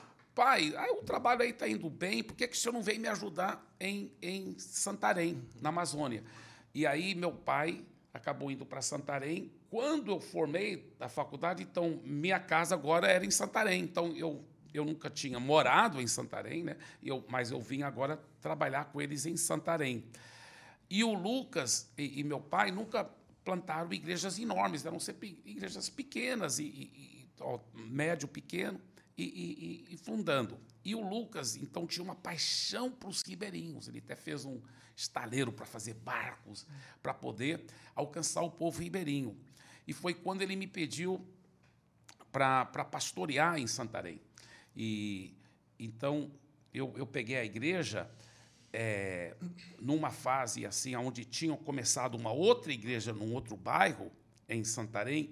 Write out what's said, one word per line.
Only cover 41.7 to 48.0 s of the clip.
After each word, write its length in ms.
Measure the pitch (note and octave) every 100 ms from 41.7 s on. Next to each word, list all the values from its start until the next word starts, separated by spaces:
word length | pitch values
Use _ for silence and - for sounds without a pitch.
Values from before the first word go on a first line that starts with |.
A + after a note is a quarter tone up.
| _ _ _ - - -
pra, 320 | C3+ C3+ C3
pra 200 | B2 D3
pastorear 760 | C#3 D3 - - E3+ C3+ E3 E3
em 80 | A#2
Santarém. 540 | - A2+ F#2+ F2 E2 - - - - - -
E, 580 | A2 G#2+ G#2 F#2+ F#2+ - - _ _ -
então, 520 | A2+ A2+ C#3 D3 D3 - - _ _
eu, 220 | B2+ C3 A#2+
eu 100 | C#3
peguei 300 | C#3 A2 C3
a 80 |
igreja, 640 | A2 G#2+ C#3+ F#3 A2+ G2+